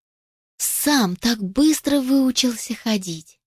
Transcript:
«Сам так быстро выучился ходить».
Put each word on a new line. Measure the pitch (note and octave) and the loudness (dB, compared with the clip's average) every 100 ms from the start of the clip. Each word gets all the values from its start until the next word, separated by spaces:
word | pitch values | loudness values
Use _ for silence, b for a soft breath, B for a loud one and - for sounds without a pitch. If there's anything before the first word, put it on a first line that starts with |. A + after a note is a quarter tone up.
| _ _ _ _ _ - | _ _ _ _ _ -8
«Сам | - - D4 C#4+ F#3+ F3+ | -4 -2 2 2 2 0
так | A#3 A#3 | -2 -2
быстро | F#3 A3 D4+ D4+ C#4+ C#4+ | -2 2 2 2 0 0
выучился | B3+ C#4 C4 B3 B3+ A3 - | 2 2 2 2 -2 -2 -8
ходить». | A3 A#3 G#3+ F#3 D#3+ - _ | -6 -2 -2 -4 -12 -14 _